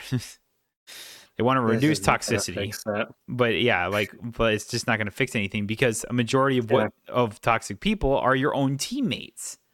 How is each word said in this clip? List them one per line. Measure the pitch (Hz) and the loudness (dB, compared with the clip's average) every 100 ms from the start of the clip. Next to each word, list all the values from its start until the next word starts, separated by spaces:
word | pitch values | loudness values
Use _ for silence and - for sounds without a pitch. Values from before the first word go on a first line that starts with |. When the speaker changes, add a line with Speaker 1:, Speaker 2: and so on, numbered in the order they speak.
| - | -4
Speaker 1:
<laughs> | 127 - - _ _ _ _ - - - - - - | -4 -4 -18 _ _ _ _ -20 -20 -18 -20 -14 0
They | 113 | 2
wanna | 131 113 | 4 4
Speaker 2:
This | 113 | 4
Speaker 1:
reduce | 147 147 | 2 2
Speaker 2:
is | - | 2
not | 120 - | 2 2
gonna | 110 | -2
Speaker 1:
toxicity. | - 92 | -2 -4
Speaker 2:
fix | 104 104 | -6 -6
that. | 107 104 113 - - | -4 -4 -4 -8 -10
Speaker 1:
But | 123 120 90 | 0 2 4
yeah, | 117 95 87 | 2 2 0
like, | 104 104 - | -2 -2 -6
but | 117 113 113 | -12 -2 0
it's | 107 - | 0 -2
just | 120 - | -4 -2
not | 110 | -2
gonna | 107 | -2
fix | - 135 | -4 -2
anything | 120 98 110 101 | -2 -2 -2 -4
because | 110 127 107 - | 2 2 0 -2
a | |
majority | 120 117 131 135 127 | -2 2 2 4 2
of | 110 | 2
what, | 110 104 - - | 2 2 -6 -4
Speaker 2:
Yeah. | |
Speaker 1:
of | 113 120 101 | 0 0 0
toxic | - 110 - 101 | 0 0 -2 -4
people | 202 214 139 135 | -2 0 2 2
are | 123 135 | 4 2
your | 139 | 2
own | - 135 139 | 2 0 -2
teammates. | - 262 226 - - - - - _ | -4 -2 -2 -2 -8 -14 -14 -14 _